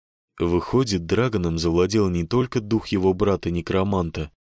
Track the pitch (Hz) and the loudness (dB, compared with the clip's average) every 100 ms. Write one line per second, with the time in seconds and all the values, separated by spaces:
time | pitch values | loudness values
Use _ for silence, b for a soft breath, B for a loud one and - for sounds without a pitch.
0 | _ _ _ - 85 87 - 123 131 95 | _ _ _ -4 0 0 2 0 2 -2
1 | 82 98 123 107 87 82 85 82 92 110 | 0 0 0 0 -2 0 0 2 2 2
2 | 98 87 82 120 127 127 104 110 - 101 | 2 0 0 0 0 -2 0 -2 0 0
3 | 92 90 101 92 - 85 82 95 98 98 | 2 2 2 0 -2 -4 -2 0 0 0
4 | 82 82 78 _ | -2 -4 -10 _